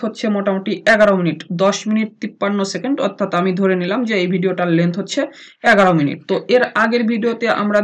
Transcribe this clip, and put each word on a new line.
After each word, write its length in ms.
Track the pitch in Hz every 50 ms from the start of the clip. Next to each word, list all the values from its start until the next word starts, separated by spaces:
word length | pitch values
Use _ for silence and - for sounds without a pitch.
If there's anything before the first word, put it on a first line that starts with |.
| -
হচ্ছে 200 | 220 220 - - 220 208 202
মোটামুটি 340 | 196 202 190 190 190 208 202 - - 208 226
এগারো 200 | 214 214 202 196 185
মিনিট, 200 | 175 165 160 165 - - 185 170 190
দশ 140 | 196 196 - - 214
মিনিট 200 | 214 220 220 214 - _
তিপ্পান্ন 400 | - 214 - _ - 202 208 202 190 196
সেকেন্ড, 240 | - 175 170 254 277 330 180 202
অর্থাৎ 220 | 196 - 208 190 - 175
আমি 120 | 185 190 185 175
ধরে 160 | 196 190 190
নিলাম 240 | 185 175 175 196 247 247 220
যে 40 | 220 196
এই 60 | 180 180 190
ভিডিওটার 360 | 185 175 190 175 180 175 175 165 165
লেন্থ 160 | 170 175 175 202
হচ্ছে 240 | 190 - - 285 277 320 - - - - - _ - 240
এগারো 200 | 226 196 196 185 180
মিনিট। 240 | 165 143 139 - - - -
তো 60 | 196 165 - - 240
এর 80 | 247 247 - - 208 220
আগের 200 | 226 233 240 240 214
ভিডিওতে 340 | 233 220 208 233 226 - 233 220 - -
আমরা 180 | 208 208 208 208